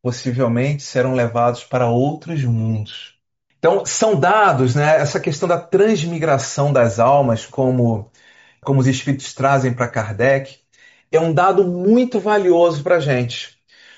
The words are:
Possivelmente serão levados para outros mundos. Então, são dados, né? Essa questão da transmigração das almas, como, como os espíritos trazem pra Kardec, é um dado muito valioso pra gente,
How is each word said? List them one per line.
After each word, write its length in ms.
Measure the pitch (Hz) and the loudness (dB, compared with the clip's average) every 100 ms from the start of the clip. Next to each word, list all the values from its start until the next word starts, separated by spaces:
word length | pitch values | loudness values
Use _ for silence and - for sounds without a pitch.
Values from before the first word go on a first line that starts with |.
Possivelmente 800 | 123 120 131 123 123 117 135 147 | -8 -6 -6 -2 0 0 -2 -4
serão 320 | - 127 127 | -4 -2 -2
levados 500 | 127 120 117 120 120 | 0 -2 0 -2 -2
para 240 | - 123 120 | -4 -2 0
outros 560 | 120 143 156 165 160 | 0 0 -4 -8 -4
mundos. 680 | 123 113 110 110 104 - - _ _ _ _ _ | -2 -2 -2 -4 -8 -14 -20 _ _ _ _ _
Então, 260 | - 190 - | 0 0 -2
são 340 | - 220 180 | 0 0 2
dados, 540 | 175 214 202 135 127 | 2 4 2 2 0
né? 240 | 143 147 156 | 2 2 2
Essa 220 | 147 147 | 0 -4
questão 280 | 170 147 180 | -6 -4 -2
da 120 | 170 | -2
transmigração 1120 | - 196 214 208 165 170 156 135 - - 143 | 0 2 2 2 -2 -4 0 -2 -2 -2 0
das 260 | 139 117 101 | 2 2 2
almas, 460 | 117 143 127 110 - | 2 4 2 -2 -4
como, 640 | - 131 127 117 110 101 _ _ _ _ _ | -2 0 2 0 -2 -6 _ _ _ _ _
como 160 | - 139 | -2 2
os 80 | 127 | 2
espíritos 480 | 131 - 131 - - | 0 -4 -6 -8 -4
trazem 360 | 135 139 127 | 0 2 0
pra 160 | 120 123 | -2 -4
Kardec, 720 | 120 104 101 135 139 139 - _ _ _ _ _ | -4 -6 -2 0 0 -2 -16 _ _ _ _ _
é 80 | 160 | 0
um 120 | 165 | 2
dado 320 | 160 185 185 | 2 2 2
muito 560 | 180 175 190 233 247 220 | 0 0 2 4 2 -2
valioso 640 | 196 208 180 170 170 151 | 0 0 2 4 2 0
pra 180 | 151 175 | 0 0
gente, 560 | 143 127 123 - - _ _ _ - | 0 -2 -2 -8 -14 _ _ _ -20